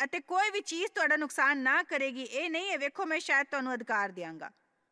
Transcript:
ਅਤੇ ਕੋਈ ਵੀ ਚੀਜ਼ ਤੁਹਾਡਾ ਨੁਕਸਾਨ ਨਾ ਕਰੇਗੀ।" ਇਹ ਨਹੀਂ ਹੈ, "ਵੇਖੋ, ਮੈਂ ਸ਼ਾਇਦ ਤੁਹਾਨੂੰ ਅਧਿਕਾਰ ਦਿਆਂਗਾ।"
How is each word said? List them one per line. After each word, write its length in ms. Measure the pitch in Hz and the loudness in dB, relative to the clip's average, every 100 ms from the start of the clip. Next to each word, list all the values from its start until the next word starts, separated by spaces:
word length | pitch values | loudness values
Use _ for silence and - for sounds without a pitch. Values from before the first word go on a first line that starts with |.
ਅਤੇ 160 | 269 349 | -2 -2
ਕੋਈ 280 | - 359 415 | 0 2 2
ਵੀ 100 | 392 | 0
ਚੀਜ਼ 280 | - 330 427 | -4 -4 -4
ਤੁਹਾਡਾ 260 | 381 302 302 | 0 2 2
ਨੁਕਸਾਨ 400 | 294 - 269 285 | 0 2 2 4
ਨਾ 220 | 262 311 - | 4 4 2
ਕਰੇਗੀ।" 380 | 285 269 254 | 0 0 -2
ਇਹ 260 | 240 247 339 | -6 -4 -2
ਨਹੀਂ 220 | 320 392 | -2 -2
ਹੈ, 60 | 311 | -2
"ਵੇਖੋ, 280 | 285 - 349 | -2 -2 -2
ਮੈਂ 140 | 320 | -2
ਸ਼ਾਇਦ 260 | - 277 277 | 2 2 2
ਤੁਹਾਨੂੰ 260 | 285 262 | -2 -2
ਅਧਿਕਾਰ 380 | 247 240 214 202 | -4 -2 0 0
ਦਿਆਂਗਾ।" 380 | 180 165 160 151 - _ _ _ | -4 -10 -10 -14 -16 _ _ _